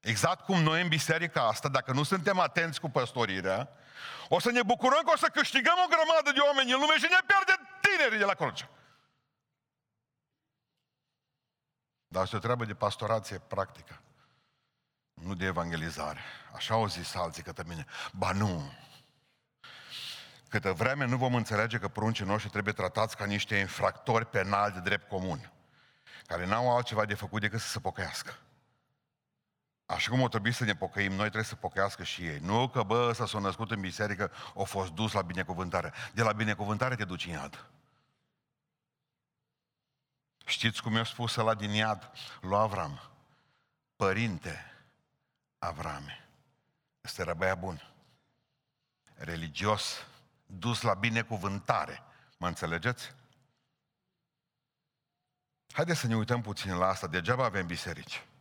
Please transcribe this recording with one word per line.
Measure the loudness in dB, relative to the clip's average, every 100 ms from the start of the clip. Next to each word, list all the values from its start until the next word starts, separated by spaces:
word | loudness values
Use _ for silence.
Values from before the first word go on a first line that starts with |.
Exact | 0 2 4 2
cum | 2 4
noi | 4 4
în | 2
biserica | 0 2 2 2 2 2
asta, | 2 0
dacă | 0 2
nu | 0
suntem | 2 2 2 4
atenți | 2 2 0 -2
cu | -2
păstorirea, | 0 0 0 0 2 0 0 -2 -12 -20 -16 -14 -12 0
o | 2
să | 4
ne | 2
bucurăm | 4 4 6 6
că | 6
o | 4
să | 4
câștigăm | 2 2 4 4 6
o | 6
grămadă | 6 6 4 4
de | 4
oameni | 6 4 4
în | 4
lume | 4 4
și | 6
ne | 4 6
pierdem | 4 6 2 2 0
tinerii | 2 4 4 4
de |
la | 2
cruce. | 2 -2 -4 -12 -18 -20 _ _ _ _ _ _ _ _ _ _ _ _ _ _ _ _ _ _ _ _ _ _ _ _ _ _ _ _ _ _ _ _
Dar | -2
asta | 0 -2
e |
o |
treabă | 0 0
de | -2
pastorație | -2 -2 -2 -2 -2 -2 -12
practică, | -6 -4 -4 -6 -20 -20 _ _ _ _ _ _ _ _ _ _ _
nu | -14 -8
de | -4 -2
evangelizare. | -2 -2 -4 -6 -6 -8 -8 -12 -16 -18
Așa | -10 -2
au | 0 0
zis | -4 -8
alții | -6 -6 -6
către | -12 -12 -10
mine. | -10 -10 -10 -12
Ba | -4 -2
nu. | 2 2 0 -6 -14 -20 -20 _ _ _ _ _ _ -20 -20 -16 -14 -12 -14 -18 -20 -6
Câtă | -2 0
vreme | 2 0 2
nu | 0 2
vom | 2
înțelege | 2 2 0 0 0
că | -4
pruncii | 0 0 0
noștri | 0 -2 -2
trebuie | -4 -2
tratați | -2 -2 0 -2 -2
ca |
niște | -4 -2 0 -2
infractori | -2 0 -2 0 0 0 2
penali | -2 0 2 0
de | 0
drept | -2 -2 -2
comun, | -4 -4 -6 -8 _ _ _ _ _ -20 -20 -8
care | -4 0
n-au | 0 2 2
altceva | 0 0
de | 0
făcut | -2 -4 -2
decât | -2 -4
să | -6
se | -6
pocăiască. | -6 -6 -6 -6 -12 -14 _ _ _ _ _ _ _ _ _ _ _ _ _ _ _
Așa | -4 0
cum | 2
o | 2
trebuie | 2 -2
să | 0
ne | 0
pocăim | 0 -2 -2 -2
noi, | 0
trebuie | 0 0
să | -4 -6
pocăiască | -6 0 0 -2
și | -10 -6 -6
ei. | -6
Nu | 0 2 2
că, | 0
„Bă, | 0 2 2
ăsta | 0 -2
s-a | -2
născut | -2 -4 -6
în | -4
biserică, | -6 -4 -4 -2 -4 -6 -14 -8
a |
fost | -6 -4 -4
dus | -2 0
la | 0
binecuvântare.” | -2 -4 -4 -4 -2 -2 -4 -8 -10
De | 0
la | 2
binecuvântare | 2 0 -2 -2 -2 -2
te | -2
duci | -6 -6 -6
în |
iad. | -8 -10 -14 -20 _ _ _ _ _ _ _ _ _ _ _ _ _ _ _ _ _ _ _ _ _ _ _ _ _ _ _
Știți | -6 -2 0 -2
cum | -2
i-a | 0
spus | -2 -4 -4 0
ăla | 0
din | 0 0
iad | 0 0 0 -6 -18 -18 -14
lui | 0 2
Avram? | 2 0 -4 -8 -14 -20 _ _ _ _ _ _ _ _
„Părinte | 0 2 0 -2 -8 -12 -14 -20 _ _ _ _ _ _ _ _
Avrame.” | -8 -6 -8 -8 -10 -16 -20 _ _ _ _ _ _ _
Ăsta | -14 -6
era | -4
băiat | 0 0 0
bun. | -4 -8 -14 _ _ _ _ _ _ _ _ _ _ _ _
Religios, | -14 -8 -6 -6 -2 0 0 0 -8 -12 -20 _ _ _ -6
dus | -2 0
la | 2
binecuvântare. | 2 2 0 -2 -4 -2 -4 0 0 0 -8 -18 -20 _ _
Mă | -6
înțelegeți? | -4 -4 -2 -2 -4 -10 -18 _ _ _ _ _ _ _ _ _ _ _ _ _ _ _ _ _ _ _ _ _ _ _ _ _
Haideți | -2 0 2
să | 2
ne | 2
uităm | 2 0
puțin | 0 -6 -4
la | 2 2
asta. | 2 -2
Degeaba | -2 0 2
avem | 2 0 -4
biserici. | -6 -8 -10 -10 -14 -14 _